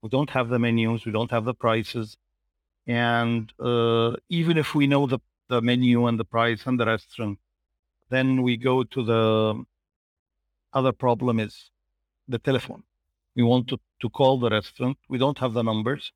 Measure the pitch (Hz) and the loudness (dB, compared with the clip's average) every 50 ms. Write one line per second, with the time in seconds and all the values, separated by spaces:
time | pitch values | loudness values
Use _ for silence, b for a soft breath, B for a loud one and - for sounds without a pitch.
0 | - 110 113 131 147 143 - 131 123 117 123 120 117 120 117 117 113 113 117 110 | -6 0 0 0 0 0 0 -2 0 0 0 0 2 2 2 2 2 0 -2 -4
1 | - 117 107 107 117 123 127 117 107 123 120 _ - 117 110 113 107 - - 120 | -4 -4 -4 -2 -2 0 -2 -2 -2 -2 -6 _ 0 0 0 0 -2 -4 -8 -8
2 | 110 107 - _ _ _ _ _ _ _ _ _ _ _ _ _ _ - 120 120 | -8 -10 -12 _ _ _ _ _ _ _ _ _ _ _ _ _ _ -4 -2 0
3 | 120 117 117 117 117 117 117 117 110 110 - _ 131 123 120 120 117 117 113 117 | 0 2 0 0 0 0 -2 -4 -4 -8 -14 _ -4 -2 0 2 2 2 2 2
4 | 113 117 120 - _ _ 175 170 165 165 170 160 147 - - 151 143 139 143 139 | 2 0 -2 -6 _ _ -2 -2 0 2 2 2 0 0 0 0 2 4 4 2
5 | 143 131 131 123 _ _ _ _ _ _ 127 120 117 120 123 123 127 123 120 120 | 2 0 -2 -4 _ _ _ _ _ _ -2 0 2 2 2 2 4 4 4 4
6 | 120 120 117 110 110 - - 117 117 117 117 107 - 131 127 123 117 110 113 107 | 4 2 0 -2 -4 -4 0 0 0 0 0 -2 -4 -4 -2 0 2 0 0 -2
7 | - _ - - 117 104 101 - _ _ _ _ _ _ _ _ _ _ _ _ | -4 _ -12 -8 -8 -8 -8 -10 _ _ _ _ _ _ _ _ _ _ _ _
8 | _ _ 127 131 131 131 131 131 123 127 120 117 120 131 127 131 127 110 - 135 | _ _ -2 0 2 2 2 2 2 0 0 0 0 0 0 0 0 -2 -4 -6
9 | 120 107 117 113 113 110 110 110 110 110 107 - 127 _ _ _ _ _ _ _ | -2 0 2 2 2 2 2 2 0 0 -2 -6 -10 _ _ _ _ _ _ _
10 | _ _ _ _ _ _ _ _ _ _ _ _ _ _ - 139 131 131 123 _ | _ _ _ _ _ _ _ _ _ _ _ _ _ _ -4 0 0 0 -2 _
11 | - 127 120 107 123 123 117 113 110 107 - - - _ _ _ _ _ _ _ | 0 0 0 0 0 -2 0 -2 -2 -4 -10 -18 -20 _ _ _ _ _ _ _
12 | _ _ _ _ _ - 127 113 _ - 135 123 - - - - - _ _ _ | _ _ _ _ _ -8 -8 -4 _ 0 0 0 -2 -4 -16 -18 -20 _ _ _
13 | _ _ _ _ _ _ _ - 120 117 123 127 123 - 127 113 _ _ _ _ | _ _ _ _ _ _ _ 2 4 4 4 2 2 -2 -8 -10 _ _ _ _
14 | - 113 - - 139 131 135 131 120 117 107 107 101 - _ - 127 123 139 _ | -8 -8 0 2 4 4 4 4 2 0 0 0 -2 -4 _ -6 -6 -6 -6 _
15 | _ _ 135 123 131 143 147 - 131 127 110 120 113 113 110 107 107 120 139 143 | _ _ -4 0 0 0 0 -2 -4 -4 -2 -2 -2 0 -2 -2 -2 -4 -6 -6
16 | - - _ | -8 -16 _